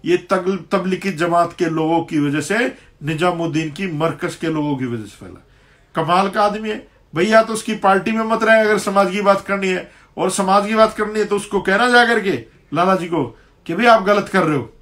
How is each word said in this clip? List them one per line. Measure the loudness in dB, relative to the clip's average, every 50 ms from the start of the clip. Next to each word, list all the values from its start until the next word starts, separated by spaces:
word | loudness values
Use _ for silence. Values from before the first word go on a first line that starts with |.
| 2
ये | 0 0 0 0 -2
तगल-, | -2 -2 0 -2 -4 -4 -4 -4
तबलीगी | -4 -2 -2 -2 -4 -4 -4 -6
जमात | -4 -2 -2 0 2 2 2 0 -2
के | -4 -4
लोगों | -2 -2 -2 0 0 0 0 -2
की | -2 -2 -2
वजह | 0 0 -2 -2
से, | -2 -2 -2 -2 -2 -2 -4 -10 -20 -20 _ _ -6
निजामुद्दीन | -6 -2 0 0 0 0 0 -4 -2 -2 -2 -4 -4
की | -6 -6 -6 -6
मरकज | -2 -2 -2 -2 -2 -4 -8 -8 -6
के | -6 -4
लोगों | -4 -2 -2 -2 -2 -4
की | -4 -4
वजह | -6 -6 -8 -10
से | -12 -16
फैला। | -20 -20 -20 -20 -20 _ _ _ _ _ _ _ _ _ _ _
कमाल | -4 0 2 2 2 2 0
का | 0 0 0
आदमी | 0 0 -2 -6 -6
है | -6 -8 -10 _ _ _ _ _ -2
भैया, | -2 0 4 4 4 4
तो | 4 -4
उसकी | -6 -4 -6 -6
पार्टी | 0 2 2 2 2 0 -2
में | -2 -2 0
मत | -2 0 0 4
रहे। | 4 4 4
अगर | 4 2 2 0
समाज | 0 0 2 2 2 2
की | 0 0
बात | 2 2 2 2
करनी | 0 -4 -4 -2 -2
है | -2 -2 -2 -6 -12 -20 -20 -20 _ _
और | -4 -4 -2
समाज | -2 -2 0 2 2 2 2
की | 2 2
बात | 2 2 2 2
करनी | -4 -6 -4 -2 -2
है | -2
तो | 0 -2
उसको | -4 -4 -2 -4 -2
कहना | 0 2 2 2 2 4
जा | 6 4 4
करके | 4 2 0 0 -2 -4 -4 -6 -14 _ _ _ _ -2
लाला | 0 2 2 2
जी | 0 -2
को | -4 -2 -4 -4 -4 -8 -18 _ _ _ _ _
कि | -8 -4
भाई | 2 4
आप | 6 6 6 4
गलत | 2 0 0 0 0
कर | 0 0 0
रहे | 2 0
हो। | -2 -4 -6 _ _